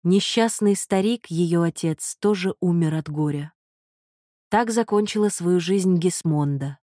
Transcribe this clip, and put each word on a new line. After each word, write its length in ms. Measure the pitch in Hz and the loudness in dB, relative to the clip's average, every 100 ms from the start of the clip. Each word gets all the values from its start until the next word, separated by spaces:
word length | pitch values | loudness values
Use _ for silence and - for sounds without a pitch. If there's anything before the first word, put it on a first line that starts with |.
Несчастный 720 | 170 196 - - 226 - 208 196 | 2 2 2 0 0 0 0 0
старик, 500 | - 190 202 240 - | 0 0 0 -2 -4
её 340 | 165 175 170 | -2 0 2
отец, 560 | 170 - 165 156 - - | 0 -2 -6 -4 -8 -2
тоже 340 | 208 202 185 - | -2 0 -4 -2
умер 360 | 180 170 160 | 0 0 0
от 160 | 156 151 | -2 -6
горя. 420 | 151 151 143 151 _ _ _ _ _ _ _ _ _ _ | -4 -2 -4 -8 _ _ _ _ _ _ _ _ _ _
Так 220 | 208 233 | 0 2
закончила 580 | 226 226 208 208 214 208 | 0 2 0 0 0 0
свою 320 | - 175 180 | 0 0 2
жизнь 380 | 165 196 185 175 | 2 0 2 2
Гесмонда 800 | 175 - 170 147 143 139 139 139 | 2 -2 -2 0 0 -2 -6 -10